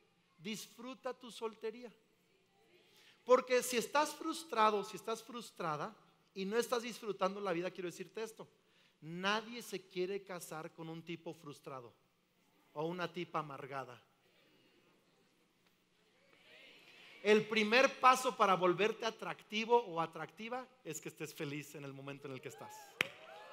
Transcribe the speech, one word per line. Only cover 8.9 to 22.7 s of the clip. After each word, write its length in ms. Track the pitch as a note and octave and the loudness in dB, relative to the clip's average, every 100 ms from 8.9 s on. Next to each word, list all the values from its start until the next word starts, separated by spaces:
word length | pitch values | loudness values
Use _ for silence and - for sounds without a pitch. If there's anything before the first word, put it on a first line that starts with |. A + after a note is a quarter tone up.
| _ | _
Nadie 600 | D3+ E3+ F#3+ G#3+ A3 A#3+ | -10 -2 2 2 -2 -12
se 260 | - F#3 - | -8 -10 -8
quiere 360 | F3+ F3+ G3 | -4 -4 -4
casar 500 | G3 F3+ E3+ D#3 E3 | -8 -12 -10 -10 -12
con 160 | - E3 | -12 -10
un 140 | E3 | -10
tipo 280 | E3 E3+ E3+ | -8 -10 -10
frustrado 600 | D#3+ D#3 C#3 D#3+ C3+ A#2 - _ _ _ _ _ _ _ | -12 -14 -14 -12 -12 -14 -20 _ _ _ _ _ _ _
o 120 | D3+ E3 | -4 -2
una 280 | F3+ E3+ | 0 -4
tipa 260 | F3 E3 E3+ | -4 -4 -4
amargada. 640 | D3+ C3+ B2+ C3+ B2 A#2 _ _ _ _ _ _ _ _ _ _ _ _ _ _ _ _ _ _ _ _ _ _ _ - - - - - - - - - | -4 -8 -8 -8 -8 -12 _ _ _ _ _ _ _ _ _ _ _ _ _ _ _ _ _ _ _ _ _ _ _ -20 -20 -20 -20 -20 -20 -20 -20 -6
El 260 | G3+ G#3+ G#3+ | 6 6 6
primer 520 | A3 G#3 A#3+ C4+ - | 2 6 6 6 8
paso 360 | B3+ B3+ C4 G3+ | 8 8 4 4
para 200 | G3+ F3+ | 6 6
volverte 500 | F3+ E3+ G#3+ - A3+ | 6 6 2 2 -4
atractivo 720 | A3 F#3 D#3+ - G#3+ A3+ A#3+ | -4 -8 -8 -6 -4 4 4
o 240 | A3 E3 | 4 -2
atractiva 640 | D#3+ D#3+ D#3 - A3+ B3 B3+ _ | -2 -2 -10 -10 -8 -8 -8 _
es 160 | E3 D3+ | -10 -8
que 100 | E3+ | -10
estés 260 | - D3+ - | -10 -12 -6
feliz 400 | D#3 D3 C#3 D#3+ | -6 -6 -8 -12
en 100 | C#3 | -12
el 80 | |
momento 340 | C#3 C#3 C#3 C#3+ | -10 -10 -10 -10
en 60 | |
el 80 | C3 | -10
que 80 | C3+ | -10
estás. 240 | - A#2+ | -12 -14